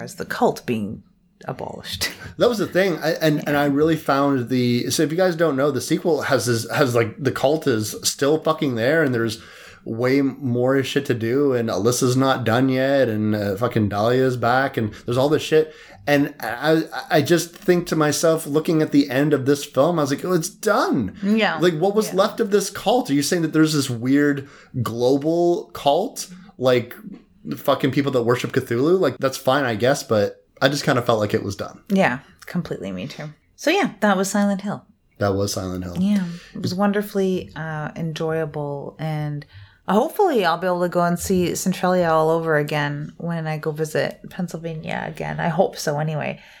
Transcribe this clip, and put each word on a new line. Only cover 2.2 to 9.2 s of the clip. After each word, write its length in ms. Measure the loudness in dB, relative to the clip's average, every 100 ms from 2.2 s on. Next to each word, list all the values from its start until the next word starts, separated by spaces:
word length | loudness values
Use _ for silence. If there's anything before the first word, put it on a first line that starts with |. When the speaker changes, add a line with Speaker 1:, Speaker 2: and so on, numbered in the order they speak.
| -12 0
Speaker 2:
That 120 | 0
was 100 | 2
the 80 | -2
thing. 300 | 0 0 0
I, 120 | -2
and, 320 | 0 0 0 0
and 100 | 0
I 80 | 2
really 320 | 2 2 0
found 500 | 0 2 2 0 0
the, 400 | 0 2 2 0
so 120 | 0
if 80 | 0
you 60 | 2
guys 180 | 0 2
don't 220 | 0 2
know, 140 | 0
the 100 | 0
sequel 400 | -2 -2 0 0
has 240 | 2 0 2
this, 240 | -2 -2
has, 240 | 0 2 2
like, 260 | 0 -2
the 100 | -4
cult 340 | 0 0 0 0
is 280 | 0 -2 -4
still 360 | -6 0 0 2
fucking 340 | 0 0 -2 0
there 280 | 0 2
and 100 | 2
there's 280 | 0